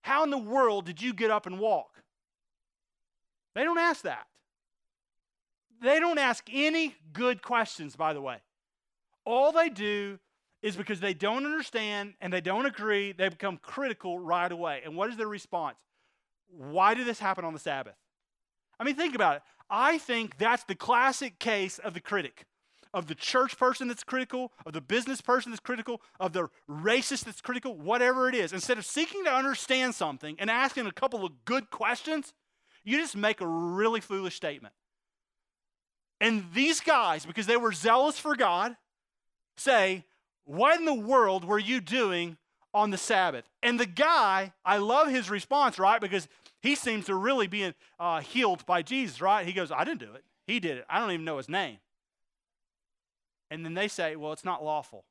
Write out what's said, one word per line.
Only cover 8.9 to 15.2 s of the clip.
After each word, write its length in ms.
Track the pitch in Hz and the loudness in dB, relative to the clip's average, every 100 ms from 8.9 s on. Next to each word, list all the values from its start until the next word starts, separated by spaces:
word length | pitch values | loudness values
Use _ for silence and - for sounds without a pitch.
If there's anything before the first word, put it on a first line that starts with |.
| _ _ _ - | _ _ _ 0
All 260 | 240 285 | 4 6
they 180 | 320 330 | 6 2
do 500 | 196 208 208 202 190 _ _ _ _ | 0 -4 -2 -6 -12 _ _ _ _
is 140 | 214 185 | -8 -6
because 240 | 202 196 | -6 -4
they 160 | 196 165 | -4 -2
don't 300 | 202 240 294 | 0 0 -2
understand 680 | 311 269 226 214 208 202 - | -4 -4 -4 -4 -6 -8 -10
and 100 | 180 | -4
they 100 | 180 | -2
don't 260 | 175 202 269 | -2 0 -2
agree, 440 | 208 214 202 202 | -2 0 0 -2
they 180 | 185 190 | -2 -2
become 280 | 165 196 175 | -2 -6 -6
critical 640 | - - 269 214 185 175 | -12 -6 -6 -4 -6 -6
right 320 | 170 175 175 | -2 0 0
away. 300 | 170 170 139 147 | -2 -4 -6 -8
And 100 | 160 | -4
what 140 | 214 | -4
is 80 | |
their 100 | 226 | -4